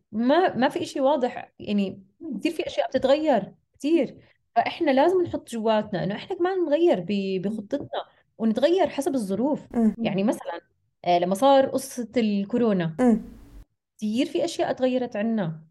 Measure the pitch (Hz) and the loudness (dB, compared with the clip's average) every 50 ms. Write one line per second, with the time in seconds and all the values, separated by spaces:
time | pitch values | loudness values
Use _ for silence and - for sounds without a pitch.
0 | _ _ - 214 233 254 294 339 381 - - 220 254 285 - - 311 - - 320 | _ _ -6 -2 0 2 4 4 2 2 2 0 0 0 0 -2 -6 -6 -2 0
1 | 262 269 302 285 233 240 - - - - _ - - - 208 208 196 185 - - | 2 2 2 2 0 -2 -4 -8 -14 -16 _ -12 -6 -2 0 0 0 -2 -4 -10
2 | - _ _ - 320 320 240 196 - 311 339 - - - - - 254 - - 262 | -16 _ _ -16 -12 -10 -6 -4 -4 -4 -4 -4 -6 -6 -4 -4 -2 -2 0 0
3 | - 254 277 311 311 311 262 208 185 - - _ _ _ _ _ - 285 330 339 | 2 4 2 4 4 2 2 2 0 -4 -10 _ _ _ _ _ -2 2 2 2
4 | 254 - - - - _ _ _ _ _ - 233 226 262 - - 339 294 262 262 | 2 0 -6 -12 -20 _ _ _ _ _ 0 0 0 0 -2 0 0 2 4 4
5 | 285 349 381 370 349 - - 294 - - - 233 208 226 220 214 214 214 - 170 | 4 4 4 2 2 0 -4 -6 -8 -8 -8 -4 0 0 2 2 0 -2 -4 -4
6 | 156 180 208 240 - - 392 359 349 359 392 370 349 302 285 311 339 349 269 185 | -2 -2 -4 -6 -8 -8 -4 -2 -2 0 0 0 0 0 2 4 4 4 4 2
7 | 180 175 208 202 196 190 190 185 175 196 220 214 202 - - 285 294 - - 208 | 0 -2 -2 -2 -2 -2 -2 -4 -4 -4 -6 -6 -6 -6 -6 -6 -6 -8 -10 -10
8 | - - _ _ _ _ _ - 220 220 214 240 262 311 339 392 339 285 - - | -10 -12 _ _ _ _ _ -4 -2 -2 0 2 2 2 4 2 2 0 -2 -4
9 | 269 - 269 262 214 185 196 196 240 294 285 - - - - 240 226 214 190 - | -4 -4 -4 -4 -4 -4 -2 -2 -2 -2 -2 -4 -6 -6 -2 0 2 2 0 0
10 | 226 175 156 185 196 226 - - - - 170 170 - _ _ _ _ _ _ _ | -2 -2 0 0 0 0 -2 -2 -6 -10 -12 -12 -14 _ _ _ _ _ _ _
11 | - - 175 175 175 180 190 196 269 277 277 269 269 269 - 269 262 - - - | 0 2 2 2 2 0 0 2 4 6 6 6 4 4 0 -4 -6 -6 -8 -10
12 | 233 - - 254 226 214 208 202 196 202 - 240 240 226 202 180 170 165 160 - | -10 -4 -2 0 0 2 0 0 -2 -2 0 0 2 2 2 2 0 -2 0 2
13 | 254 247 220 - - - - - - - - - - _ _ _ _ _ _ - | 4 4 4 4 0 -6 -16 -20 -20 -20 -20 -20 -20 _ _ _ _ _ _ -8
14 | 214 214 214 240 285 - - 339 - 339 - - 330 - 262 - 254 254 247 254 | -6 -2 -2 0 -2 0 -2 -2 -2 -2 -2 -2 -2 -2 -2 0 0 0 0 0
15 | 247 240 - 208 208 226 226 220 190 160 160 - - _ | -2 -4 -4 -4 -2 -2 0 0 -2 -2 -4 -8 -10 _